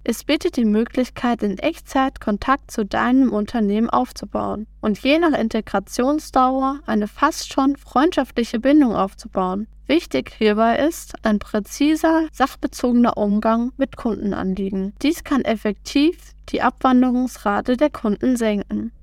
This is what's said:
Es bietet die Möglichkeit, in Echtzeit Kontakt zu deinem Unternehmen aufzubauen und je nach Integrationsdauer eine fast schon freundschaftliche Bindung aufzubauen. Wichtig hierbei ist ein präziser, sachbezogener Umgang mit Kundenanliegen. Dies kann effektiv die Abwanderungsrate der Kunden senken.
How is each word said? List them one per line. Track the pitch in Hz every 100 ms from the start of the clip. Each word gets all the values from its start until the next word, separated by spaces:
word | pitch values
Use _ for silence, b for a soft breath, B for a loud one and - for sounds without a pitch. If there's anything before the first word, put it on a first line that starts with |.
Es | - 226
bietet | - 302 349 277
die | 220
Möglichkeit, | 214 233 - 247 - 240 233
in | 208 196
Echtzeit | 302 - - 269 262 -
Kontakt | - 208 - 277 -
zu | - 202
deinem | 220 226 262 262
Unternehmen | 208 208 240 202 208 233
aufzubauen | - 254 - 202 214 208 196 220 -
und | 220 196
je | 262 311
nach | 349
Integrationsdauer | 262 220 226 - 202 196 - 254 302 - 262 254 262 269 277 -
eine | 220 208
fast | - 285 - -
schon | - 277 277
freundschaftliche | - 247 320 311 254 - 233 226
Bindung | 262 302 254 190
aufzubauen. | 196 - - - 185 190 220 - -
Wichtig | 311 - 262 - -
hierbei | 214 208 226 233
ist | 294 - - - 220
ein | 208
präziser, | - 214 202 - 294 311 320 320 320
sachbezogener | - 262 - 294 - 247 240 240 -
Umgang | 208 208 220 226 240 -
mit | 269 -
Kundenanliegen. | 233 - 202 - 190 185 196 190 196 -
Dies | 277 339
kann | - 277
effektiv | - 220 214 202 - 277 311 359 - - -
die | -
Abwanderungsrate | 240 - 262 247 254 247 254 - 208 202 202 247
der | 294
Kunden | - 220 202 254 247
senken. | 226 202 - 208 226 -